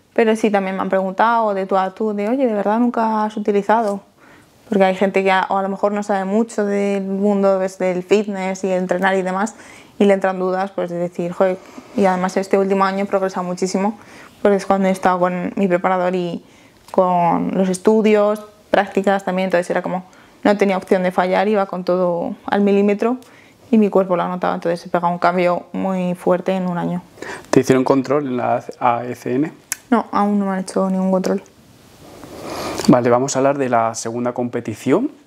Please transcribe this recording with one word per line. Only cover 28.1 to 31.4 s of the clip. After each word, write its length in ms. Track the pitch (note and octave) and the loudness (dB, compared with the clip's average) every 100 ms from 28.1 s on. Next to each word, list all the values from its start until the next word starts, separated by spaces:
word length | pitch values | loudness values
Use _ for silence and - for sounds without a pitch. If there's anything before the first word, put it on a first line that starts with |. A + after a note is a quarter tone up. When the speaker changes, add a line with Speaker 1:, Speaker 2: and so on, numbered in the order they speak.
| C#3+ C#3 | -2 -2
Speaker 2:
en 80 | B2 | -4
la 260 | A#2 A#2+ - - | 0 -2 -4 -2
A 260 | B2 A#2 | 0 0
E 120 | B2 A#2 | -4 -8
C 180 | B2+ | -4
N? 180 | B2 E3+ - _ - - | -2 -2 -6 _ -14 -2
Speaker 1:
No, 160 | A3+ - | -2 0
aún 260 | G3 G3+ G#3 | 0 0 0
no 80 | G3 | -2
me 60 | |
han 60 | F#3+ | -4
hecho 280 | F#3+ G3 F#3+ | -4 -2 -2
ningún 220 | F#3 F#3 | 0 0
control. 320 | F#3 F#3 F#3+ | 0 0 -4